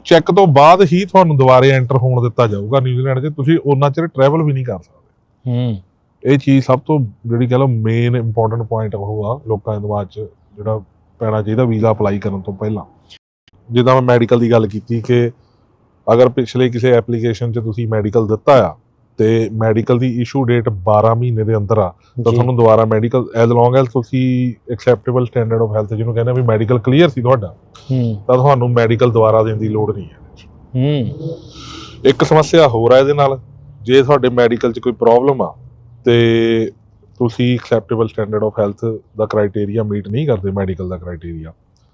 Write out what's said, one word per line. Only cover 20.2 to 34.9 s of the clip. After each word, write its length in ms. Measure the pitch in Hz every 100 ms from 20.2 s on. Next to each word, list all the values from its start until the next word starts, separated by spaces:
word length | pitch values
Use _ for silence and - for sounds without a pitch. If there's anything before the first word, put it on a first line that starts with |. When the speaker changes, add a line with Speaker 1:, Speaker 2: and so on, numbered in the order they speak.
Speaker 1:
ਇਸ਼ੂ 220 | 117 139
ਡੇਟ 260 | 123 120 117
ਬਾਰਾਂ 460 | 101 92 104 110 117
ਮਹੀਨੇ 280 | 123 110
ਦੇ 120 | 107 110
ਅੰਦਰ 220 | 101 110
ਆ, 160 | 95 - _ -
ਤਾਂ 80 | 117
Speaker 2:
ਜੀ। 60 | 117
Speaker 1:
ਤੁਹਾਨੂੰ 180 | 123 123
ਦੁਬਾਰਾ 300 | 113 110 110
ਮੈਡੀਕਲ, 340 | 110 113 127
as 300 | 113 113 117
long 300 | 120 120 131
as 60 | 127
ਤੁਸੀਂ 600 | 131 117 131 127 127 127 110 -
acceptable 500 | 113 - 113 123 123
standard 440 | 123 123 110 113 113
of 100 | 107
health 180 | 104 107
ਜਿਹਨੂੰ 180 | 113
ਕਹਿੰਦੇ 180 | 113 117
ਆ 20 |
ਵੀ 80 | 127
ਮੈਡੀਕਲ 380 | 120 110 110 123
ਕਲੀਅਰ 300 | 117 135 170
ਸੀ 120 | 135
ਤੁਹਾਡਾ, 340 | 120 127 90 - _ - -
Speaker 2:
ਹੂੰ। 320 | 131 117 104 -
Speaker 1:
ਤਾਂ 80 | 127
ਤੁਹਾਨੂੰ 340 | 139 139 123
ਮੈਡੀਕਲ 420 | 120 113 113 123
ਦੁਬਾਰਾ 320 | 113 110 110
ਦੇਣ 140 | 110 110
ਦੀ 120 | 110
ਲੋੜ 260 | 107 107 101
ਨਹੀਂ 100 | 82
ਹੈ। 420 | - - - - - - 127
Speaker 2:
ਹੂੰ। 540 | 139 147 104 - - - - - - - - - 127
Speaker 1:
ਇੱਕ 180 | 135
ਸਮੱਸਿਆ 440 | 151 156 147 165 147
ਹੋਰ 240 | 113 117
ਆ 60 | 127
ਇਹਦੇ 160 | 139
ਨਾਲ, 260 | 147 139 131 - - - -
ਜੇ 220 | - 135
ਤੁਹਾਡੇ 260 | 131 143 127
ਮੈਡੀਕਲ 440 | 123 120 120 123
'ਚ 60 | 117
ਕੋਈ 140 | 127